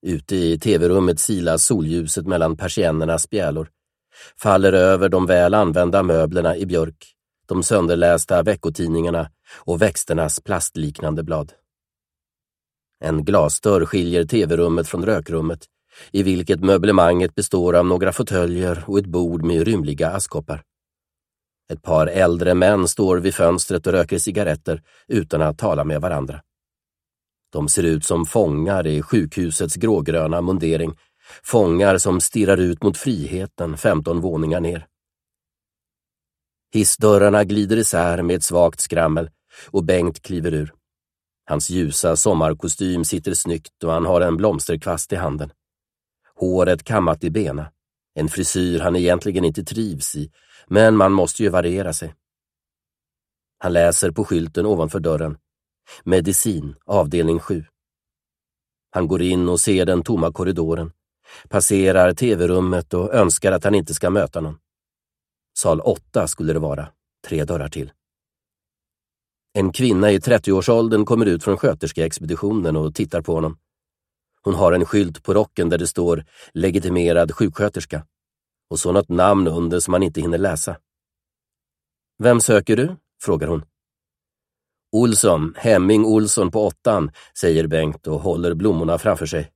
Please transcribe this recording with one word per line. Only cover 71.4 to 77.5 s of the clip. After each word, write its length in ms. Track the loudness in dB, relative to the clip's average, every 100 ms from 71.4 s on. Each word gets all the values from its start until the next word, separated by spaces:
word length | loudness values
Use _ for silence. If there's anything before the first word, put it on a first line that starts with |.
från 120 | 0 0
sköterskeexpeditionen 1200 | 0 -2 -6 -4 -4 -4 -8 -4 -2 -2 -2 -2
och 180 | -4
tittar 280 | -4 -4 -4
på 120 | -2
honom. 240 | -2 -2 -6 _ _ _ _ _ _ _ _
Hon 120 | -4
har 180 | 2 4
en 140 | 4 2
skylt 360 | 0 0 -4
på 120 | -2
rocken 340 | 0 0 -2 -2
där 100 | -2
det 80 | -4
står 380 | -2 0 -2 -4 _ -16
"legitimerad 800 | -4 0 0 -2 0 2 2 0
sjuksköterska" 720 | 0 -2